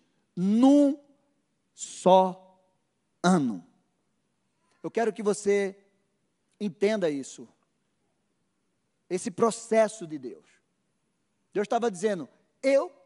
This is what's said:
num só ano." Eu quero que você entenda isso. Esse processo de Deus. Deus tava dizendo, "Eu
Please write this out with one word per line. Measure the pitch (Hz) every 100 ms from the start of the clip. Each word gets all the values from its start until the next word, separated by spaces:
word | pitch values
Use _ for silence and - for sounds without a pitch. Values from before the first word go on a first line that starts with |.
| _ _ _ -
num | 190 220 262 285 285 302 _ _ _ _ _ _ _
só | - - - 185 185 185 180 - _ _ _ _ _ _ _
ano." | 175 185 131 95 - _ _ _ _ _ _ _ _ _ _ _
Eu | 160
quero | 220 226
que | 180
você | 208 196 196 202 196 196 _ _ _ _ _ _ _ -
entenda | 208 147 196 214 175
isso. | 143 127 - 117 _ _ _ _ _ _ _ _ _ _ _ _ _ _ _ -
Esse | 180 233
processo | 175 226 202 - 220 214 - 170
de | 151
Deus. | 123 - _ _ _ _ _ _ _ _ _ _ _
Deus | 180 208
tava | 233 233
dizendo, | 180 214 190 131 _ _ _
"Eu | 269 277 359 -